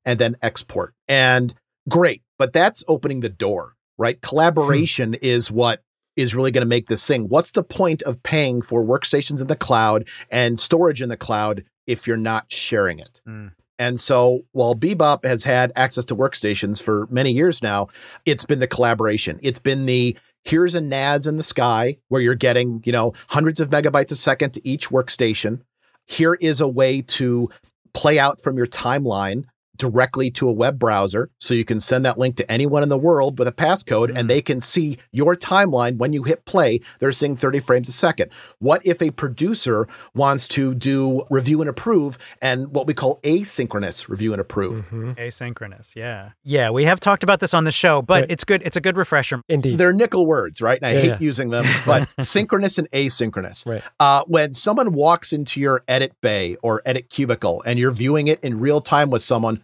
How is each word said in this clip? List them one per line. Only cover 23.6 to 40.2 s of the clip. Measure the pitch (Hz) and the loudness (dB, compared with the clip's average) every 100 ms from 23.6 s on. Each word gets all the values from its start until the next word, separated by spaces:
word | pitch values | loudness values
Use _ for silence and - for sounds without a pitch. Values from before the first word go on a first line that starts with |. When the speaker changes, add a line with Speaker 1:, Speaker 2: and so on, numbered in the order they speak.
Speaker 1:
of | 151 | 0
megabytes | 147 147 143 - | 0 2 2 0
a | 143 | 0
second | - 135 139 | 0 0 -2
to | - 135 | -4 -8
each | 131 - | -6 -2
workstation. | 127 127 - 120 107 107 120 - _ _ _ _ | -2 0 0 0 0 -4 -6 -12 _ _ _ _
Here | - 160 175 | 0 0 2
is | 160 139 | 0 0
a | 147 | 0
way | 123 131 135 | 2 2 0
to | 123 - 127 120 120 - _ _ _ - | -2 -2 0 0 -2 -6 _ _ _ 0
play | 151 151 | 2 4
out | 139 143 | 2 0
from | - 131 | -4 -2
your | 123 | -4
timeline | - 120 139 135 98 98 107 147 _ _ _ | -4 -2 -2 -2 -2 -2 -4 -8 _ _ _
directly | 131 113 127 131 131 | -2 2 2 2 -4
to | 123 131 | 0 -2
a | |
web | 110 120 139 | 2 0 2
browser. | 113 104 98 104 127 _ | 0 2 0 -2 -4 _
So | - 120 | -2 -2
you | 113 | 0
can | 110 | -2
send | - 127 131 | 0 2 0
that | 120 | 0
link | 127 123 | -2 -2
to | - | -4
anyone | 113 143 147 | 0 0 2
in | 143 | 2
the | 135 | 2
world | 160 160 135 131 | 2 4 2 0
with | 123 | -2
a | |
passcode, | - 160 190 - 110 117 | 0 0 0 0 0 0
and | 123 117 | 0 0
Speaker 2:
Mm. | |
Speaker 1:
they | 131 | 0
can | 143 131 | 0 -2
see | - 180 156 139 _ | 0 0 -2 -6 _
your | 117 151 175 | 0 0 0
timeline. | - 185 202 131 120 123 | 2 2 4 2 0 0
When | 127 | -2
you | 147 | -2
hit | 127 160 - | -2 -4 0
play, | 196 139 120 - - | 2 2 2 -4 -4
they're | 135 | -2
seeing | 131 143 127 | 0 -2 0
thirty | 135 139 | 0 -2
frames | - 123 123 | 2 0 2
a | |
second. | - 175 - 98 - - _ | 0 0 0 -4 -6 -20 _
What | 120 175 190 | 0 2 2
if | 170 | 0
a | 160 | 0
producer | - 143 120 170 220 127 110 117 - - | -2 -8 -4 -2 -2 0 0 -2 -6 -12
wants | 120 | 0